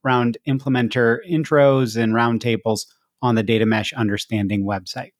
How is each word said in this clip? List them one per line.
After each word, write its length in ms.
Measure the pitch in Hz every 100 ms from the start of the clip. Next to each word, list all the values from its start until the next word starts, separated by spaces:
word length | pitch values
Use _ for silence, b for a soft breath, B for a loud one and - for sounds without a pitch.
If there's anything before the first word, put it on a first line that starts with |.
| 135
around 320 | 127 120 110 -
implementer 680 | 135 135 127 117 127 117 117 -
intros 680 | 160 147 151 139 135 127 113
and 160 | 113
roundtables 720 | 113 117 117 123 113 113 107 - b b _
on 140 | 123 113
the 80 |
Data 220 | 104 113 110
Mesh 260 | 110 104
Understanding 720 | - 107 101 - 110 98 104
website. 480 | 98 98 90 127 127